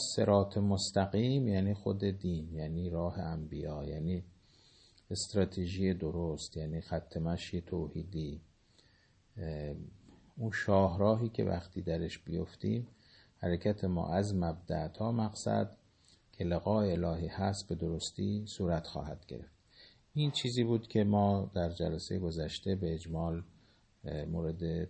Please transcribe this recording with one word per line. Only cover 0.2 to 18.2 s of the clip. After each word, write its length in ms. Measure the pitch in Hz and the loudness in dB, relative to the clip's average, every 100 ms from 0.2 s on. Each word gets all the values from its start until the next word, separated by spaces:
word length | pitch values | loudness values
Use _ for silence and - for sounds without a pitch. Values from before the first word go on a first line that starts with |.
| 104 101 98 104 | 8 8 6 2
مستقیم 880 | 101 98 - 98 95 101 123 139 123 | 4 2 2 2 2 2 2 2 2
یعنی 260 | 95 98 | 2 2
خود 320 | 104 - 98 101 | 0 0 0 0
دین، 480 | 98 90 82 80 | 0 -2 -2 -4
یعنی 360 | 80 78 82 87 | -6 -4 -2 -2
راه 300 | 82 87 92 | 0 -2 -2
انبیا، 640 | 82 80 78 73 76 76 | -4 -4 -6 -6 -6 -6
یعنی 400 | 73 78 82 90 - - _ - - - - _ - | -6 -4 -2 -2 -6 -18 _ -20 -20 -20 -20 _ -8
استراتژی 840 | 95 - 104 92 - 87 95 95 | -6 -2 2 2 0 -2 2 2
درست، 640 | 87 80 85 85 73 - 80 | 2 0 0 -2 -2 -6 -6
یعنی 240 | 78 82 | -4 -4
خط 360 | - 80 - 82 | -4 -4 -4 -4
مشی 440 | 82 85 - 87 | -2 -2 -4 -6
توحیدی، 800 | - 87 76 85 85 80 76 78 - _ _ _ _ _ _ _ _ - | -4 -4 -4 -6 -6 -6 -6 -8 -14 _ _ _ _ _ _ _ _ -10
اه، 380 | 82 76 73 80 - - - - - - | -6 -4 -6 -6 -10 -16 -20 -20 -16 -6
اون 140 | 113 | -4
شاهراهی 800 | - - 98 95 90 104 110 117 | 0 4 6 6 6 4 4 0
که 140 | - | 0
وقتی 380 | 101 90 - 92 | 0 0 -4 -6
درش 380 | 87 82 82 - | -2 -2 -2 -6
بیفتیم 680 | - 82 87 - 104 113 117 - - - - - | -6 -4 -4 -4 -2 -2 -4 -14 -20 -20 -20 -4
حرکت 460 | 90 87 104 101 | -2 0 0 0
ما 300 | 95 87 82 | 0 0 0
از 220 | 87 101 95 | 0 2 2
مبدأ 520 | 85 80 - 80 80 | 0 -2 -4 -4 -4
تا 240 | - 110 | -2 -2
مقصد 680 | 117 107 - 113 107 107 - _ _ _ - _ | 0 -2 -2 0 0 0 -6 _ _ _ -20 _
که 120 | - | -4
لقاء 480 | 87 85 95 107 101 | 0 0 2 2 2
الهی 360 | 87 85 82 82 | 2 0 -2 -4
هست 420 | - 98 101 - | -2 -2 -2 -4
به 60 | 85 | -4
درستی 680 | 85 82 - - | -2 -4 -6 -4